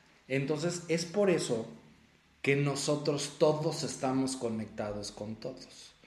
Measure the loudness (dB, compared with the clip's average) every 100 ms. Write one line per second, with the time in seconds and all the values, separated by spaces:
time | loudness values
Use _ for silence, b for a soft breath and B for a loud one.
0 | B B -2 0 2 0 0 -2 0 -2
1 | 0 2 4 4 2 -2 -4 -12 -20 -20
2 | -20 _ _ _ 2 4 2 0 0 0
3 | 0 -2 -2 4 4 4 0 -2 -6 -2
4 | 0 0 0 -2 -4 -4 -6 -6 -6 -6
5 | -8 -8 -8 -8 -10 -12 -16 -20 -20 -20